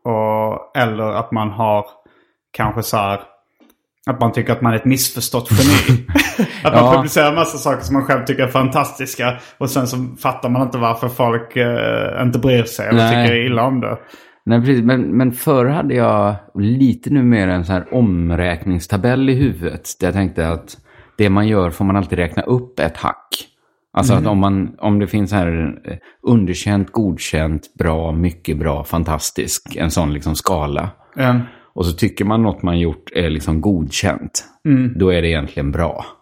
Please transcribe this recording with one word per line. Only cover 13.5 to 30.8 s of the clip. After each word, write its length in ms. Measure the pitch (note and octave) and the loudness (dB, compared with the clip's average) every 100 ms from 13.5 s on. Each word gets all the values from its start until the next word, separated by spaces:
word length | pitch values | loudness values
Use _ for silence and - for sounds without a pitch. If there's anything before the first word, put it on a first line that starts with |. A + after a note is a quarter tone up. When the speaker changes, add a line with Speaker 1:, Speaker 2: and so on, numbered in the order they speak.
| A2+ C3 | 0 0
Speaker 1:
om 140 | C3 | 0
det. 180 | G#2+ A2+ - - - _ - | -2 -6 -10 -20 -20 _ 0
Speaker 2:
Nej, 140 | A#2 | 2
precis. 220 | B2+ B2+ | 4 2
Men, 180 | A#2 B2+ | 4 2
men 300 | D2 A2 B2+ | 2 2 0
förr 320 | A#2+ D#3+ C3+ B2 | 0 2 2 2
hade 280 | D#3+ D3 | 0 0
jag 400 | B2 A2+ G#2+ G2+ G2 - | 2 2 2 2 -2 -8
lite 560 | F#2+ G#2 B2+ C3+ - - | -2 0 4 2 2 0
numera 420 | C#3+ B2 A#2 F#2 | 2 4 4 2
en 100 | F2+ | 0
så 80 | F2 | 0
här 220 | F#2 - | -2 0
omräkningstabell 1400 | B2+ A2+ F2 E2+ F2 F2+ E2+ F#2+ F2+ - G2+ A#2+ C3 C3+ | 2 2 2 0 0 0 -2 -2 -4 -2 -2 0 2 2
i 40 | |
huvudet 540 | B2+ C3+ E2+ E2 C#2+ - - | 2 0 0 -6 -8 -12 -4
där 60 | F2+ | -2
jag 80 | |
tänkte 340 | F#2 F#2 E2+ E2 | 0 -2 -2 -2
att 280 | E2 - - _ - - - | -2 -8 -20 _ -20 -10 0
det 120 | G#2 | 2
man 180 | G2 G#2+ | 2 2
gör 220 | G#2 F2 | 2 0
får 140 | - | 0
man 120 | G2 G2+ | 0 0
alltid 220 | F#2+ F2+ | 0 -2
räkna 240 | E2+ - | -2 -2
upp 380 | - B2 B2 - | 0 -2 -2 -4
ett 160 | E2 - | -4 -2
hack. 320 | - - - - - _ _ _ _ | -6 -6 -8 -10 -10 _ _ _ _
Alltså 200 | - B2 | 0 2
Speaker 1:
Mm. 120 | F#2+ | 2
Speaker 2:
att 60 | G#2 | 2
om 60 | G2 | 2
man, 360 | G2 G2 F2+ - | 2 0 -2 -4
om 200 | G#2+ G#2 | 0 2
det 80 | G2 | 2
finns 260 | G#2+ G2 | 0 0
här, 460 | G2+ F2 E2 D#2 - | 0 0 0 -2 -6
eh, 120 | - F2+ - _ | -12 -14 -16 _
underkänt, 680 | - A#2+ F2+ F2 G#2 G2+ F#2 | 2 2 2 -2 -2 0 0
godkänt, 720 | A#2 G2+ D#2 - D#2 D#2+ D#2 - - | 0 0 -2 -2 -2 0 -2 -6 -4
bra, 340 | E2+ D#2+ E2 | -2 0 -2
mycket 440 | D#2+ F2 - - D2 | 0 -2 -2 -6 -4
bra, 280 | D#2 D2 | -2 -4
fantastisk, 920 | D2 E2+ D#2+ D2+ - - - - - - | -2 -2 0 -4 -4 -6 -6 -8 -8 -6
en 140 | D#2+ | -2
sån 220 | F2+ D2+ | 0 -2
liksom 200 | D2 D#2 | -2 -4
skala. 560 | D2+ - F2 D2 C#2+ | -4 -2 -2 -2 -4